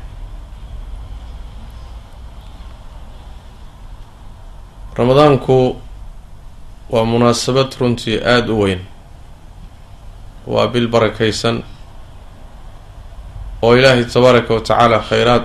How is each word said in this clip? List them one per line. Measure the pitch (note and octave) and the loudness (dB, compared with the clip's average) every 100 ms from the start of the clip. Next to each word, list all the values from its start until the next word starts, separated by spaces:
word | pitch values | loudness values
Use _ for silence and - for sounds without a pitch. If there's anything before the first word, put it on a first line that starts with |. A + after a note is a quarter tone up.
| - - - - - - - - - - - - - - - - - - - - - - - - - - - - - - - - - - - - - - - - - - - - - - - - - - | -14 -14 -14 -14 -16 -16 -14 -14 -12 -12 -12 -14 -14 -14 -14 -14 -16 -16 -16 -16 -18 -18 -18 -18 -18 -16 -16 -16 -16 -16 -16 -16 -16 -18 -18 -18 -18 -18 -18 -16 -18 -18 -18 -18 -18 -18 -18 -16 -10 0
Ramadaanku | A#2+ C3+ D3+ C3+ - C3 B2+ - - - - - - - - - - - - | 4 6 6 6 4 4 4 0 -12 -16 -16 -16 -18 -18 -18 -18 -18 -16 -2
waa | A#2 A2+ | 0 2
munaasabad | A#2 A#2+ A#2 - C3 C3 - | 4 4 2 2 2 0 0
runtii | B2 A#2 - G#2+ | 0 0 -2 -2
aad | G#2 B2 G#2+ | 2 2 2
u | A2 | 2
weyn. | G2 F#2 F#2 - - - - - - - - - - - - - - - B2+ | 2 0 -6 -18 -20 -20 -20 -20 -20 -18 -18 -20 -20 -20 -18 -18 -18 -14 -4
Waa | A#2 A2 | 0 2
bil | A#2+ A#2 | 2 2
barakaysan | A#2 A2 - A2+ G2+ A#2 A#2 - - - - - - - - - - - - - - - - - - - - | 2 2 2 0 0 -2 -2 -6 -16 -18 -18 -18 -18 -18 -18 -18 -18 -18 -18 -18 -18 -16 -16 -16 -14 -12 0
oo | A#2 B2 | 4 8
Ilaahay | C3+ B2 A#2 | 8 6 4
tabaaraka | B2+ B2+ A#2+ A2+ | 6 6 6 4
wa | A2+ | 0
tacaala | - A2 A#2 A2 | 2 4 4 4
khayraad | - A2 A2+ C3 | 2 2 4 2